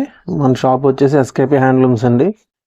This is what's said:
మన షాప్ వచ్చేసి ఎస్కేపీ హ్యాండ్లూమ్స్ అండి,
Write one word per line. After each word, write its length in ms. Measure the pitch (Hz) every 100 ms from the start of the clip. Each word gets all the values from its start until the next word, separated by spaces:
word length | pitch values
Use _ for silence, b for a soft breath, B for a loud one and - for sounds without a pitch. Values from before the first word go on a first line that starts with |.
| 277 b - 165
మన 100 | 135 123
షాప్ 220 | 135 131 139
వచ్చేసి 280 | 131 143 147
ఎస్కేపీ 360 | 123 - 135 143
హ్యాండ్లూమ్స్ 400 | 131 131 127 117 123
అండి, 180 | 120 180 - _ _